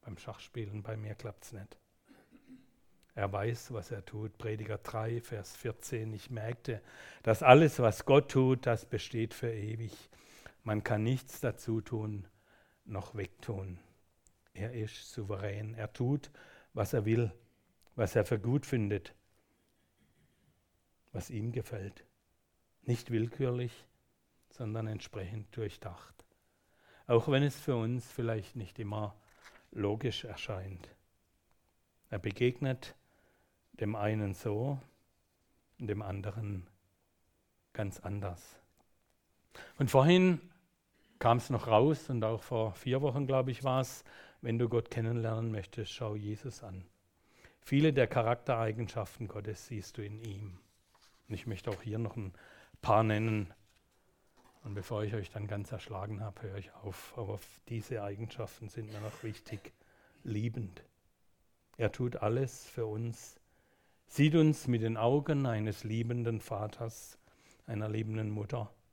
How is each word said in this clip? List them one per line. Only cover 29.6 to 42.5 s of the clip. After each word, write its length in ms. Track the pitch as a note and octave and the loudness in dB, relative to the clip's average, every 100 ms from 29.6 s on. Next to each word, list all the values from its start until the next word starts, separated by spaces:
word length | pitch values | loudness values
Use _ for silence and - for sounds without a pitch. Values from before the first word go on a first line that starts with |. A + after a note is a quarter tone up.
| _ | _
logisch 520 | - G2+ A2 B2 G#2+ | -2 0 0 -2 -4
erscheint. 680 | A#2 G2+ - G2+ F#2 F#2 - - _ _ _ _ _ _ _ _ _ _ _ | -8 -10 -8 -6 -8 -12 -16 -20 _ _ _ _ _ _ _ _ _ _ _
Er 80 | G2+ | -6
begegnet 760 | G#2 G2 B2 B2 C3+ B2+ - - _ _ _ _ _ _ _ | -6 2 0 2 -2 -4 -8 -18 _ _ _ _ _ _ _
dem 240 | - G2+ G#2+ | -6 -4 0
einen 380 | G#2 A2 G#2 | 0 0 -2
so 440 | F2+ A2+ G#2 B2+ C#3 - _ _ _ _ _ _ _ _ _ | -4 -4 -2 -2 -4 -8 _ _ _ _ _ _ _ _ _
und 60 | A2 | -4
dem 140 | G2+ | -4
anderen 680 | G2+ G2 G2 G#2 G#2 G2 F2+ _ _ _ _ _ _ _ _ _ _ | -4 -6 -6 -6 -6 -8 -10 _ _ _ _ _ _ _ _ _ _
ganz 260 | - G2+ - | -6 -6 -6
anders. 600 | - G2+ G2+ F2 - - _ _ _ _ _ _ _ _ _ - - - | -8 -6 -6 -8 -16 -20 _ _ _ _ _ _ _ _ _ -20 -20 -2
Und 120 | C3+ | 6
vorhin 500 | C3+ C#3+ F#3 F#3 E3+ - - _ _ _ _ _ _ | 8 10 10 8 4 -2 -20 _ _ _ _ _ _
kam's 320 | A#2+ A#2+ - | 6 6 4
noch 160 | A#2+ - | -2 6
raus 440 | A2 C3+ D3+ - | 6 8 4 -2
und 120 | B2 | -2
auch 200 | A2 A2+ | 0 -2
vor 320 | - | -4